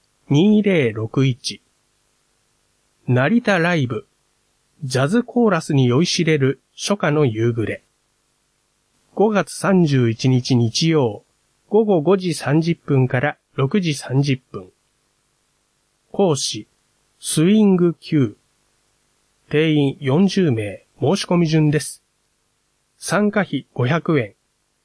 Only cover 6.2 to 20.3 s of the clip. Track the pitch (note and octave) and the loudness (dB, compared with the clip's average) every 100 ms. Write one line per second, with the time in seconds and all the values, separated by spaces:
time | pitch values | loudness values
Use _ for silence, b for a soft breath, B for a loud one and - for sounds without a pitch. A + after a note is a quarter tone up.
6.2 | D#3+ D#3 C3+ C#3 _ - - G3+ E3+ D3 | 0 0 0 -2 _ -10 -6 -4 -2 0
7.2 | C#3+ A2 A#2 A2+ G2+ - _ _ _ _ | 0 0 -2 -2 -4 -8 _ _ _ _
8.2 | _ _ _ _ _ _ _ _ _ - | _ _ _ _ _ _ _ _ _ -2
9.2 | G#3 G3+ E3+ - F3 F#3+ E3 C#3 A#2 A2+ | 0 0 -2 -4 0 2 2 2 0 0
10.2 | C3 B2+ B2 B2+ A#2 - E3 D#3+ B2 G#2 | 0 0 2 0 0 0 0 0 0 -4
11.2 | - _ _ _ _ G#3 A3 F#3 D3+ G3 | -14 _ _ _ _ 0 2 2 2 0
12.2 | F#3 D#3 - D3 E3 E3 - C#3 B2+ B2+ | 0 -4 -2 0 0 -2 0 0 2 0
13.2 | C#3+ - _ - C3+ G#3+ F3 C#3+ - C3 | -4 -6 _ -6 -2 0 -2 -4 -4 -2
14.2 | C#3+ C3 _ G#2 F#2 _ _ _ _ _ | 0 -2 _ -16 -16 _ _ _ _ _
15.2 | _ _ _ _ _ _ _ _ _ - | _ _ _ _ _ _ _ _ _ 0
16.2 | G3 C#3 - A2 - _ _ _ _ _ | 0 0 -4 -10 -14 _ _ _ _ _
17.2 | - - E3 A3 G3+ F#3 F3 E3 - D#3 | -6 0 4 4 4 4 2 -2 -2 0
18.2 | A#2+ - _ _ _ _ _ _ _ _ | 0 -4 _ _ _ _ _ _ _ _
19.2 | _ _ - D3 D#3+ D3+ C#3 C3+ C#3 C#3+ | _ _ -6 -2 0 2 0 -2 -2 2
20.2 | G3 | 2